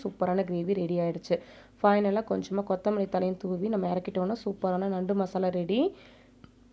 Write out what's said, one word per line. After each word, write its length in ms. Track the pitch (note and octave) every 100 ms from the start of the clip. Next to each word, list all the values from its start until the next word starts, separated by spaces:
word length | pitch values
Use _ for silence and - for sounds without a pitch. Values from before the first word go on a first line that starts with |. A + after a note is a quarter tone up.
சூப்பரான 420 | A3 - F3+ F#3
கிரேவி 280 | F#3 F3 E3+
ரெடி 260 | G3 E3+ F3
ஆயிடுச்சு. 400 | E3+ E3+ - E3+ - - - -
ஃபைனலா 400 | G#3 G#3 G3+ G3+ A3
கொஞ்சமா 340 | F#3+ F#3 G3 G3+
கொத்தமல்லி 400 | F#3 G#3 G#3 G3
தழையும் 280 | F#3 F#3 F#3
தூவி 320 | F#3 F3+ G3+
நம்ம 240 | G#3+ F3+
இறக்கிட்டோம்னா 420 | F3+ F3+ F#3+ F#3 A3+
சூப்பரான 440 | G3+ G3 F#3 F3+ G3
நண்டு 260 | F#3 F#3
மசாலா 340 | G3+ F#3 F#3 F#3
ரெடி. 480 | F3+ F3 G#3+ F4+ - - - - - - - -